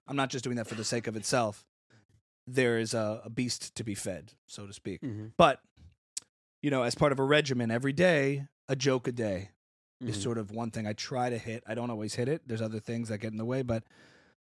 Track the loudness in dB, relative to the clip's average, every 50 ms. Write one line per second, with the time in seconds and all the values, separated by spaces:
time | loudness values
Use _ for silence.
0 | _ -6 -2 -2 -2 -2 -2 -4 -4 -2 -2 -2 -4 -4 -6 -6 -4 -2 -2 -2
1 | -2 -2 -4 -4 -2 2 2 2 2 2 -2 -6 -14 _ _ _ _ _ _ _
2 | _ _ _ _ _ _ _ _ _ 0 2 4 4 6 4 2 2 0 0 0
3 | 0 0 -2 -4 -8 -6 -2 -2 0 0 -2 -4 -6 -10 -10 -8 -6 -6 -6 -4
4 | -4 -6 -6 -6 -8 -14 -20 _ _ -18 -14 -14 -14 -14 -14 -10 -8 -8 -8 -6
5 | -6 -6 -6 -6 -8 -4 4 6 6 6 6 2 _ _ _ -20 -20 -20 -20 _
6 | _ _ _ -14 -14 _ _ _ _ _ _ _ -2 0 2 2 2 0 2 4
7 | 4 4 4 4 4 6 6 6 6 4 0 0 2 2 0 2 0 0 2 4
8 | 4 6 6 4 4 2 0 -2 -4 -8 _ _ _ -4 -2 2 4 4 4 4
9 | 2 -2 -2 -2 -2 -2 -2 -2 -4 -8 -14 _ _ _ _ _ _ _ _ _
10 | -6 -4 -4 -2 -2 -2 -2 -2 -4 -6 -6 -6 -6 -4 -4 -4 -4 -4 -4 -4
11 | -6 -4 -2 0 0 0 0 -2 -4 -6 -8 -8 -8 -6 -6 -4 -4 -4 -4 -4
12 | -4 -4 -2 -2 0 0 0 -2 -4 -6 -4 -2 -2 -2 -4 -6 -6 -4 -4 -4
13 | -2 -4 -4 -4 -4 -6 -4 -4 -2 -2 0 0 0 0 -2 -2 -4 _ -18 -20
14 | -20 -20 -20 -20 _ _ _ _ _